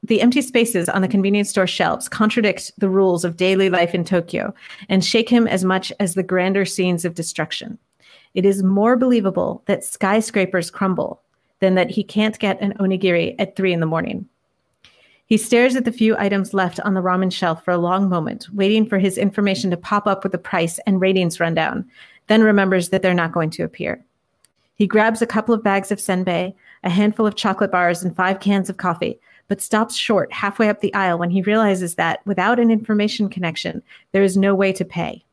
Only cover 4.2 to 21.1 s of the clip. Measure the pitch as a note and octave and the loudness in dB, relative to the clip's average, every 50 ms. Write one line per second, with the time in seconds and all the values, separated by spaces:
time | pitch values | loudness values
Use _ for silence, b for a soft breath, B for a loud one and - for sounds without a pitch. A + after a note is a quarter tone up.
4.2 | E3 F3 - - - - B B B B B B G3+ B G3 F#3+ F3+ - - A3+ | 0 -2 -4 -4 -4 -4 B B B B B B -6 B 0 2 2 2 2 0
5.2 | A3+ - A#3+ A#3 A#3 - - F#3 F#3 F#3 F#3 F#3+ F#3+ - - _ G#3 F3+ - F#3+ | 2 4 4 4 4 2 0 0 0 0 0 0 -2 -6 -6 _ -4 -2 -2 -2
6.2 | F3+ F3+ F#3 F#3 F3+ F#3+ F#3+ G3+ F#3+ F3+ - - F#3 F3+ F3+ E3+ E3+ F3 E3+ E3+ | -2 0 0 0 0 0 0 0 0 -2 -2 -2 0 0 0 0 -2 -4 -6 -6
7.2 | E3 - - - D#3 - - - - - - - _ _ _ b b b b b | -8 -8 -4 -6 -6 -6 -6 -12 -10 -12 -16 -16 _ _ _ b b b b b
8.2 | b b b F#3+ F3+ G3 G3 G3 F#3+ F#3 F#3+ G3 G#3 A#3 B3+ B3 B3+ B3+ B3 A#3 | b b b 2 2 2 2 4 2 2 2 2 4 4 4 2 4 2 2 2
9.2 | G3 F#3+ F#3 F3+ - - - - _ - G3+ - - - - - - F#3+ G3+ A3+ | 2 0 0 0 -2 -2 -4 -6 _ -2 -2 -2 -2 -8 -6 -2 0 2 2 2
10.2 | A3 - - G#3 F#3 F#3 - F3+ E3+ - - - G3+ F#3+ F#3 E3 D#3+ - - _ | 0 0 0 -2 -2 0 0 -2 -4 -4 -6 -4 -2 -2 0 -2 -4 -6 -6 _
11.2 | _ _ _ _ _ _ _ _ - F#3+ F#3 F#3 F3 - F#3+ G#3+ G3+ - - G#3+ | _ _ _ _ _ _ _ _ 0 2 2 2 0 0 -2 -4 -4 -2 -2 0
12.2 | G#3+ A3 G#3+ - - G3 F#3+ - G#3 G3+ G3 - G3 F#3+ F#3+ F3+ G3 F#3 F3 E3+ | 0 0 -2 -2 -2 -2 -2 -2 -2 -4 -2 -2 0 0 0 0 0 2 2 2
13.2 | E3 - - - G3+ F#3+ - - F#3+ F#3 F3 E3+ E3 D#3+ D#3+ D#3+ - - - - | 0 -2 -2 -4 -6 -6 -4 -2 0 0 0 0 0 -2 -2 -2 -4 -4 -6 -8
14.2 | - _ _ _ _ _ _ _ _ _ _ _ b b b b b b b b | -10 _ _ _ _ _ _ _ _ _ _ _ b b b b b b b b
15.2 | b b A3 G#3+ A3 - B3 A#3 B3 C4 B3 C4 B3 B3 A3+ - A3+ A3 A3 - | b b 0 0 2 2 2 4 4 4 2 2 -2 -2 0 2 2 2 2 2
16.2 | G3+ G3 G3+ G3 F#3+ G3 - G3 F#3 F3 - - - G#3 F#3+ F#3+ F3+ F#3 F3+ F#3 | 0 0 0 0 -2 -2 0 0 -2 -2 -2 -4 -4 -2 -2 0 0 0 0 2
17.2 | F#3+ F#3 F3+ - - E3+ D#3+ E3 - - F3+ F3 E3+ F3 F3+ F#3+ G3+ F#3+ F3+ E3+ | 0 -2 -2 -2 -2 -2 -2 -2 -2 -2 0 0 0 0 0 2 2 0 0 0
18.2 | D#3 - - - - - F#3+ G3+ G3 G3 G#3+ A3 G#3+ A3 G#3+ F#3+ F#3 F#3+ F#3 - | -2 -4 -8 -10 -14 -12 -4 0 0 2 4 2 2 2 2 0 0 0 0 0
19.2 | G3+ G3 G3 - G3+ G3+ F#3+ F#3+ - F#3+ F3 E3+ - - G#3 G#3 G3+ G#3+ G3 G3 | -2 -2 0 0 0 0 0 -2 -2 -4 -4 -4 -4 -2 -2 0 0 0 -2 -2
20.2 | - F#3+ F#3+ F3 - - - F3+ E3 E3+ - - - - F#3+ F#3 F#3 F#3+ | -4 -6 -6 -6 -6 -4 -2 -2 -2 -2 -2 -4 -2 0 0 2 2 2